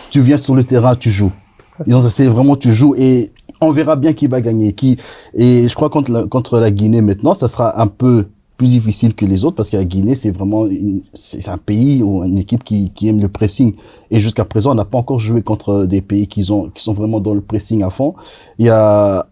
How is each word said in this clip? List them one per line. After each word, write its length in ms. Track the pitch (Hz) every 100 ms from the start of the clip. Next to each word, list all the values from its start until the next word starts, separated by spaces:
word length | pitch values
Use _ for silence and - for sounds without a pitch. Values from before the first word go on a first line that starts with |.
| -
tu 100 | 147
viens 160 | 127 143
sur 160 | - 131
le 80 |
terrain, 320 | 123 127 120 123
tu 140 | 117
joues. 220 | 101 98 - _ _ _ - 151
Disons, 140 | 123
c'est 280 | 123 - 135
vraiment, 280 | 113 139 139
tu 160 | 123
joues 240 | 110 147 123
et 340 | 131 127 113 - - -
on 100 | 160
verra 240 | 151 156 151
bien 180 | 156
qui 120 | 151 143
va 140 | 127
gagner. 320 | 117 113 107
Qui, 240 | 95 131 123 - - - -
et 320 | 123 123 120
je 80 | -
crois 140 | 151
contre 220 | - 127
la, 120 | 117
contre 360 | 104 131 123 117
la 120 | 113
Guinée 300 | 101 110 117
maintenant, 320 | 104 98 131 185
ça 120 | 120
sera 320 | - 117 110
un 60 | 107
peu 400 | - 127 117 101 - _ -
plus 100 | 127
difficile 440 | 123 110 107 113
que 100 | - 98
les 180 | 95 135
autres 100 | 160
parce 140 | 104
que 80 | 101
la 60 | 92
Guinée, 300 | 92 101 131
c'est 160 | 110
vraiment 340 | 90 98 107 110
une, 360 | 95 101 95 -
c'est, 280 | - - 104
c'est 100 | 98
un 80 | 87
pays 420 | - 107 135 135
ou 220 | 101 95
une 160 | 90 95
équipe 240 | 95 117
qui, 260 | - 104 95 -
qui 120 | 107
aime 100 | 107
le 80 | 101
pressing. 480 | - 101 - 123 95 - - _
Et 100 | 113
jusqu'à 260 | 104 - 104
présent, 260 | 110 120
on 40 | 120
n'a 100 | 104
pas 120 | 127
encore 220 | 120 131
joué 240 | 107 117
contre 400 | 101 104 - 101 95
des 160 | 95
pays 240 | 95 101 101
qui 220 | - 95
ont, 180 | 104 80
qui 100 | -
sont 100 | -
vraiment 260 | 101 110 110
dans 160 | 101 101
le 60 |
pressing 420 | 101 107 - 110
à 80 | 92
fond. 240 | - 139 - - - - -
Il 80 | 117
y 40 |
a 580 | 110 107 104 101 95 -